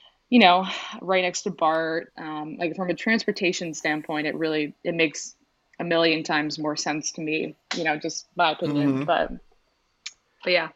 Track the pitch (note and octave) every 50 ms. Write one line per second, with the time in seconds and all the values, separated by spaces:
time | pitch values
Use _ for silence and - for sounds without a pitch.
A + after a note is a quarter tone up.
0 | _ - _ _ _ - B3 A#3+ G#3 F3+ F3 F#3 F#3+ F#3 - - - - - A3
1 | - F3 F#3+ F#3 F3+ F3+ F3 - - G3+ E3+ - E3 D#3 D#3+ D#3+ E3 D#3+ D#3+ E3
2 | - - - - E3 D#3 D#3 D3+ D3+ D#3 D3 - F3 E3 D#3+ F#3+ F#3 F3+ E3+ -
3 | - A3+ A3+ A3+ - - G3+ - G3+ F3 F3+ - F3+ E3 D3+ - - D#3+ D3+ D3+
4 | D3+ - D#3+ D3+ D3+ D3+ - D3+ E3 D#3 D#3 D#3 D3 C#3+ - _ - E3+ E3+ E3
5 | E3 D3+ - - - - - _ _ _ _ _ _ _ _ - E3+ E3+ E3+ E3
6 | E3 E3 D#3+ D#3+ D#3 - D#3+ D3+ D3+ D3+ D3 D#3 D3+ D3+ D3 D3+ - D3+ D3 D#3
7 | C#3+ - - - D#3+ D#3 D#3 D#3+ - E3 D#3 _ _ - - F3+ E3 D#3+ D3+ D3+
8 | - E3 - - - _ - F3 F3 D#3+ D3+ - F3 D3+ D3 D3 C#3+ C#3+ C3+ C3
9 | C#3+ D#3+ E3+ - D#3+ - - - - _ _ _ _ _ _ _ _ _ _ _
10 | - - - _ _ _ _ _ - F#3 F3+ E3+ D#3+ D#3+ -